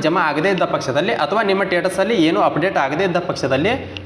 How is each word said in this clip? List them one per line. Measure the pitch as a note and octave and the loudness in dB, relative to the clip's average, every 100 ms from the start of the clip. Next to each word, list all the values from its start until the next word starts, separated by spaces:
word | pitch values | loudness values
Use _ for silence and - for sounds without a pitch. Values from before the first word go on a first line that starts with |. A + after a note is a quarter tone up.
ಜಮಾ | D#3 F3+ | 0 2
ಆಗದೇ | D#3+ D3 F#3 | 0 0 0
ಇದ್ದ | F#3 | 0
ಪಕ್ಷದಲ್ಲಿ | E3+ D3+ C3+ C3 F#3+ | 0 -2 -2 -2 0
ಅಥವಾ | A3+ D3 G#3 | 0 0 0
ನಿಮ್ಮ | G#3 G3 | 2 0
ಸ್ಟೇಟಸಲ್ಲಿ | F#3+ F3 F3+ F#3 G3 | 0 0 0 0 0
ಏನೂ | A#3 D#3 G3 | 2 2 4
ಅಪ್ಡೇಟ್ | E3 D#3 F3+ F#3 | 2 2 0 0
ಆಗದೇ | C#3 D3+ | 0 0
ಇದ್ದ | F#3+ E3+ | 0 0
ಪಕ್ಷದಲ್ಲಿ | E3 C3 C3+ C3+ F#3 C4 - - | -2 -4 0 0 0 -2 -6 -8